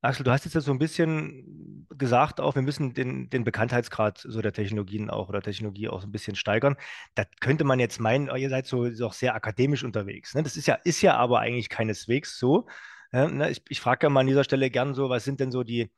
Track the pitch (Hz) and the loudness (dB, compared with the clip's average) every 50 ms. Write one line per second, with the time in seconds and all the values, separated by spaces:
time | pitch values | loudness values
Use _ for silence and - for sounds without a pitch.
0 | - 123 131 - 135 123 120 143 - 165 - 165 139 139 139 127 147 160 - - | 2 0 0 2 2 4 4 2 2 0 -2 -2 0 0 0 2 0 -2 2 2
1 | 170 160 160 156 156 151 - 131 135 - - - - - - - 160 _ - 139 | 2 2 2 -2 -4 -6 -10 -14 -20 -20 -20 -18 -18 -18 -18 -20 -20 _ -8 -4
2 | 139 123 120 123 143 151 - - 147 147 135 139 131 135 143 - 147 131 120 - | 0 4 6 6 4 4 2 0 0 0 2 2 0 -2 -2 -2 -4 -4 -2 -4
3 | 131 123 131 131 127 120 - 127 113 117 - 104 113 120 123 120 117 - - - | -4 -4 -4 -8 -8 -4 -4 -2 -2 0 0 0 -2 2 2 0 0 -2 -2 0
4 | 110 107 101 - - - 110 110 107 107 - - 104 98 110 107 104 92 101 107 | 0 0 0 -4 -14 -8 -6 -2 -2 -2 -2 -2 -4 -2 -2 -4 -4 -4 -6 -6
5 | 107 104 107 104 101 92 98 101 98 110 101 95 107 104 98 101 107 110 - 92 | -6 -4 -4 -6 -4 -4 -4 -4 -4 -4 -8 -6 -8 -8 -6 -6 -8 -6 -6 -8
6 | 95 95 101 110 - - 101 - - - 101 110 - 143 143 - - - - - | -10 -8 -10 -8 -8 -6 -8 -6 -2 0 2 4 4 2 0 0 -6 -16 -16 -16
7 | - - _ - 98 _ _ _ - 123 143 156 165 139 131 127 120 113 - - | -18 -6 _ -4 -4 _ _ _ 0 0 2 2 4 2 4 4 2 0 0 -2
8 | 117 113 120 139 143 131 131 127 135 135 131 131 127 - - 123 120 120 117 110 | 0 2 2 2 0 -2 -4 -4 -2 -2 -2 -4 -4 -2 -2 0 0 0 -2 -4
9 | 120 110 - - - 127 110 110 - - 107 - 127 139 147 123 - 123 98 110 | -6 -6 -4 -2 -2 -2 -2 -2 -4 -6 0 2 2 2 2 0 -2 -4 -4 -4
10 | 101 98 107 - - - - 143 156 139 - 156 143 - - - _ 175 151 - | -4 -4 -10 -12 -14 -6 -4 -2 -2 -2 -6 -2 0 2 0 2 _ -2 0 4
11 | - 185 143 117 120 123 123 113 110 117 120 123 110 - - - 113 110 107 - | 6 6 6 6 4 4 4 2 2 0 -2 -4 -6 -6 -4 -4 -2 -2 -2 -6
12 | - - 117 143 - - - - - 127 147 208 247 - - - - - - - | -2 -2 -2 -2 -2 -4 -8 0 2 4 4 4 2 0 -18 -20 -18 -20 -20 -20
13 | - _ - 123 139 165 - 135 147 165 - - _ - - - - 120 123 - | -18 _ 0 0 0 2 0 -2 -2 -2 -2 -6 _ -10 -10 -4 2 2 2 4
14 | - 147 139 135 131 131 135 143 135 - - 135 135 131 120 123 127 143 135 127 | 4 6 6 6 6 6 6 4 4 4 2 2 2 2 2 0 0 0 0 -2
15 | 139 131 127 120 - 139 139 131 135 131 123 127 123 113 117 117 117 104 _ | 0 0 0 0 0 -2 -2 -2 -2 -2 0 -2 -2 -2 -2 -2 -2 -2 _